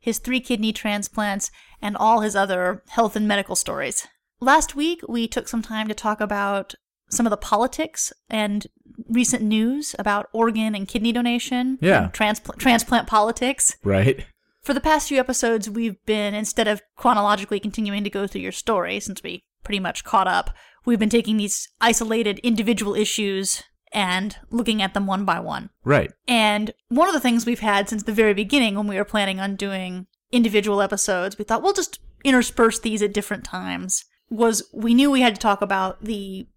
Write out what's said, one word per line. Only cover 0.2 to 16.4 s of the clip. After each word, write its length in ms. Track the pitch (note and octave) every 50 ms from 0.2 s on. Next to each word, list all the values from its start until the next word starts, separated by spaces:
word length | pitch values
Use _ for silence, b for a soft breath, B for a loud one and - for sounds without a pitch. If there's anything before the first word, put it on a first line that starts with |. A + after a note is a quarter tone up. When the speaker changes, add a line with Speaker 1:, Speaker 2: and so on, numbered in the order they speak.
| - A#3+ B3+ B3+
Speaker 1:
kidney 320 | B3 - B3 G#3+ G#3+ A3
transplants, 760 | G#3+ - - G#3+ G#3 G#3 G3+ - _ - G#3+ G#3 G3 G3+ - - b b b b b b
and 120 | - G#3 G#3
all 260 | - - A3 A3+ A3+
his 140 | G#3+ G#3+ G3
other 480 | G3 G3 G3 F#3+ F3+ F3+ F3+ F#3+ F#3 _ _
health 280 | - - A#3 G#3 -
and 120 | G#3+ G#3+ G#3+
medical 260 | G#3 G3+ F#3+ - F#3
stories. 540 | F3 - - - C#3+ C#3 B2+ - - - - _ _ _ _ _ _
Last 340 | A#3+ C4 C#4 D#4 D4+ - -
week, 260 | C#4 D4 E4 F4 E4 - -
we 180 | A3+ A#3+ A3+ A3+
took 180 | - B3+ -
some 140 | - - A#3
time 280 | A3 - A3 A3 A3 G#3+
to 60 | G#3+
talk 280 | - - G#3+ G#3+ G#3+
about 520 | G#3+ G3+ G#3 G3+ G3+ G3 G3+ G3 F#3 _ - _ _ _ _ _ _ _
some 160 | - - A#3
of 40 | A#3
the 60 | G#3
politics 760 | G#3 - - - G#3 A#3 B3+ - - D#4 D#4 - - - - - _ _ _
and 360 | - G#3+ G#3+ G#3 G3+ G#3 - - _ _ _ _ - - A#3
recent 360 | - A#3 A#3 - - - A#3+
news 520 | G#3+ G#3 G#3+ G#3+ A3 A#3 C4 D4 D4 - - -
about 320 | G3+ G#3+ G3+ G3+ - -
organ 420 | _ A3+ A3+ A3+ G#3+ A3+ A3 A3 G#3+
and 140 | G3+ G3 -
kidney 240 | - G#3 G#3 A#3
donation 640 | A3+ A#3+ A#3+ A#3+ A#3+ A#3+ - - B3+ B3 B3 B3+ C4 C4
Speaker 2:
Yeah. 220 | D3+ F3 F#3+ B2+ -
Speaker 1:
and 80 | F#2+ -
transpl-, 420 | - G#3+ G#3 A3 - - - -
transplant 520 | - - E3+ F3 F3 - - B3+ A#3 - -
politics. 680 | A3 G#3+ G#3 A3+ A3+ - B3 B3+ C#4 - - - - _ -
Speaker 2:
Right. 400 | G2+ G2 F#2+ G2 B2+ C3+ - - - _ _ _ _ _ _
Speaker 1:
For 100 | _ -
the 80 | C#4 C#4
past 280 | - D#4 D#4 D4+ D4+ -
few 120 | C#4+ C4
episodes, 480 | B3+ B3+ B3 - - A#3 A3+ A3 G3+ G#3+
we've 340 | G3+ A#3 A#3 A3+ F#3+ _ _
been, 260 | - G#3+ G#3+ G#3 G#3
instead 340 | G#3 G#3+